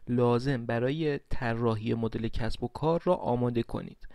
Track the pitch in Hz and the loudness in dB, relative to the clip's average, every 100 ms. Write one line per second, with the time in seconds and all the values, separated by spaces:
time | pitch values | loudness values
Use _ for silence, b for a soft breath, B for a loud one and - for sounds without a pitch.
0 | - 123 120 120 135 127 117 117 123 156 | -2 2 4 4 2 -2 0 0 0 0
1 | 156 143 - - 120 117 117 110 113 117 | -2 -2 -2 0 0 0 0 0 0 0
2 | 113 117 113 - 113 - 120 - 151 165 | -2 -2 -2 -2 -2 -2 -6 -2 0 2
3 | 175 180 - 120 120 117 117 110 - - | 2 0 0 0 2 0 -2 -4 -8 -12
4 | - | -14